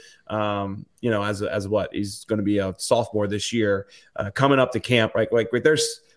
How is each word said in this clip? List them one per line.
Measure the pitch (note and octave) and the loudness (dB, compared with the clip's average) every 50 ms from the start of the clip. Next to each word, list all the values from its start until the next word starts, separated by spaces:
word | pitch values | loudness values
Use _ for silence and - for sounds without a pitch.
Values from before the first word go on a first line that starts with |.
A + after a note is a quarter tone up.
| - - - _ _ - | -12 -20 -20 _ _ -6
um, | G#2 G#2+ G#2 G#2 G2+ G2+ G2 G2 G2 G#2 - - _ _ | -2 -2 0 0 -2 -2 -4 -4 -6 -10 -12 -16 _ _
you | - A#2+ | -2 0
know, | A2 G2+ G2+ | 0 0 0
as | G#2 G#2 F#2+ G#2+ | -2 -2 -2 -4
a, | - - | -2 -2
as | G#2+ G2 | -2 -2
what, | G2 G#2 G#2 F#2 - - | 0 0 0 0 -2 -4
he's | F2+ G#2 G2+ G#2 - - | -4 -6 -6 -8 -10 -6
gonna | - A2 G#2+ | -2 -2 0
be | G2+ G2+ G#2 | 2 2 2
a | G2+ F#2+ F#2+ F2+ - | 2 0 -2 -4 -6
sophomore | - - B2 A#2 A2+ - - G#2+ G#2 | -2 0 2 2 2 0 -2 -2 -2
this | G2+ G#2 G#2 - - A#2 | -2 -2 -4 -4 -2 -2
year, | A#2 G#2+ G2+ G2+ G2 G2 - - - - _ - | 0 2 2 0 0 -4 -8 -16 -20 -20 _ -8
uh, | - F2 G2+ | -6 -6 -4
coming | - - C3 C#3 C#3 | 0 2 2 4 4
up | C3 B2+ - | 4 4 2
to | - G#2+ | 0 -2
camp, | - - B2+ A#2 A2 A2 - | 0 2 2 4 4 2 2
right? | A2 A2 - | 0 0 2
Like, | - A#2 A2 - - | 2 0 0 0 0
like, | B2 | 2
there's, | - D#3 D#3 D3+ - - - - _ _ _ | 4 4 4 4 2 -2 -6 -8 _ _ _